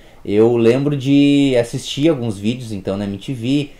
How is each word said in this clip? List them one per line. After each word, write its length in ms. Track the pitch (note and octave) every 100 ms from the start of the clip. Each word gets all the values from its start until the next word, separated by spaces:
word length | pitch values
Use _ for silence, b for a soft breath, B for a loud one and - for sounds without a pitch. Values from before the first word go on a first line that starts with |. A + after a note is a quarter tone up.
| b b
Eu 360 | - G2+ A2+ A#2+
lembro 360 | A2+ B2+ C#3+
de 600 | C#3+ C3 C#3+ C#3+ C#3+ C#3 B2
assistir 520 | A#2 C3 - - D#3
alguns 260 | C#3+ A#2 G2
vídeos, 320 | G#2 B2+ A2+
então, 280 | G2+ G2+ A2+
na 60 |
M 120 | G2+ G2
T 160 | -
V. 380 | B2+ A#2 C#3+ C#3+